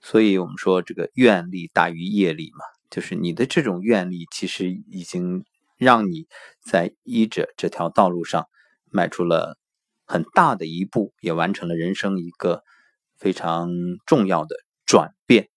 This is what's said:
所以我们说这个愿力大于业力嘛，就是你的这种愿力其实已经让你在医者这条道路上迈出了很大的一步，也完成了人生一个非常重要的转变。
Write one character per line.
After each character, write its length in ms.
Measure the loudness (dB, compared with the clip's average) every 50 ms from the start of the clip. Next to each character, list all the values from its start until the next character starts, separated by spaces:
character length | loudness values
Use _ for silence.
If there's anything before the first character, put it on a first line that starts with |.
所 220 | _ 2 2 4 6
以 160 | 6 4 2
我 80 | 0
们 100 | -4 -8
说 240 | -6 0 0 0 0 0
这 120 | -4 -8
个 160 | -8 -8 -8 _
愿 360 | 4 6 6 6 4 0 -4
力 180 | -8 -10 -10 -2 _
大 160 | 2 2 2
于 140 | 0 -6 -6
业 280 | -2 2 2 2 2 2
力 200 | -4 -8 -14 _
嘛， 80 | -18 -20 -20 _ _ _ _
就 140 | -10 -10 -8
是 140 | -6 -6
你 160 | -4 -2 -4 0
的 140 | -2 -2
这 160 | 0 0 0 0
种 160 | 0 -2 -4
愿 320 | 0 0 2 2 0 -2 -6
力 140 | -8 -10 -12
其 160 | -10 -8 -8
实 240 | -8 -6 -4 -4 -4
已 320 | -4 -6 -10 -14 -14 -14 -14
经 420 | -8 -6 -6 -4 -4 -4 -6 -8 _ _ _ _ _ _
让 320 | _ 4 6 6 6 4 0
你 200 | -2 -6 -10 _ _ -20 -20 -20 _ _ _
在 300 | 0 0 0 0 0 -6 _ _
医 240 | -6 0 0 0
者 220 | 0 0 -4 -6 -6 -6
这 120 | -6 -6 -6
条 200 | -4 -4 -6 -4
道 200 | 2 4 4 4
路 140 | 2 -2 -6
上 240 | -4 -4 -4 -4 _ _ _ _ _ _ _ _ _ -2
迈 160 | -2 -2 -2
出 160 | -2 -4 0
了 340 | 0 2 0 0 -2 -8 _ _ _ _ _ _ _ _ _ _
很 160 | _ -4 -4 -4 0 _
大 200 | 4 4 4 2
的 120 | 0 -6
一 180 | -8 -6 -6 -8
步， 280 | -4 -2 -4 -4 -4 _ _
也 120 | -6 -4 -2
完 200 | 0 0 -2 -2
成 160 | -4 -6 -6
了 60 | -4
人 220 | -4 -2 -4 -4
生 220 | -4 -4 -4 -4 -4
一 100 | -6 -8
个 320 | -12 _ -2 -2 -2 -2 _ _ _ _ _ _ _ _ _ _ _ _
非 140 | -2 -2 -2
常 360 | -2 -2 -4 -2 -2 -2 -4 -4 -4 -4 -6 -8 -8 _
重 220 | 2 2 2 4 2
要 160 | 0 -2 -2
的 100 | -6 -12 -16 _ _ _ _ _
转 280 | 2 4 4 4 2 _ _ _
变。 220 | _ 4 4 4 _ _